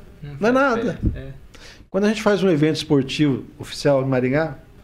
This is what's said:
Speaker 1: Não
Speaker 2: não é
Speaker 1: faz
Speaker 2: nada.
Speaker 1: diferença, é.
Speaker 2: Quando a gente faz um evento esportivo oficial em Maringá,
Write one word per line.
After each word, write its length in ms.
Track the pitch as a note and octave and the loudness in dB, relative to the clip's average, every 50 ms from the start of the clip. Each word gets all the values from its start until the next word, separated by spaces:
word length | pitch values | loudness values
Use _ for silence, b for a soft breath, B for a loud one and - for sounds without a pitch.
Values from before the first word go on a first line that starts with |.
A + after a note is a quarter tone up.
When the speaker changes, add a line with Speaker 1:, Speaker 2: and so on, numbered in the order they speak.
| - - - - - | -16 -20 -20 -18 -16
Speaker 1:
Não 120 | C#3+ C#3+ C#3 | -16 -8 -2
Speaker 2:
não 100 | F#3 A3 | 0 2
é 40 | B3+ | 2
Speaker 1:
faz 20 | |
Speaker 2:
nada. 400 | C4 C#4 C#4 A#3 A3+ A#3 A3+ D#3 | 2 2 2 0 0 -2 -4 -6
Speaker 1:
diferença, 240 | - - - - C3 | -2 -2 -2 -2 -2
é. 140 | C3 C3+ C3+ - - - B B B B B B B _ | -10 -14 -16 -16 -18 -20 B B B B B B B _
Speaker 2:
Quando 140 | - F#3+ G3+ | -2 0 0
a 40 | G#3 | 2
gente 140 | A3 G#3+ - | 0 2 2
faz 200 | G#3 G#3 F#3 F3+ | 2 2 4 2
um 60 | G3 | 2
evento 280 | E3+ C#3+ D3+ D#3 D#3 | 4 4 4 2 2
esportivo 680 | D3+ - - D#3 C#3 B2+ - - - D3+ D3 C3 A2+ - - - - | -2 0 2 2 2 2 0 0 0 2 2 2 -2 -4 -12 -16 -16
oficial 440 | A#2+ - - - - D3 C#3+ C3+ C3 | -16 -14 -12 -2 0 2 2 2 2
em 40 | |
Maringá, 520 | C3+ C3+ B2+ B2+ B2+ C3 D3+ D#3+ D#3 C#3 - - - - - | 0 0 0 0 0 0 0 0 -2 -6 -12 -18 -20 -20 -20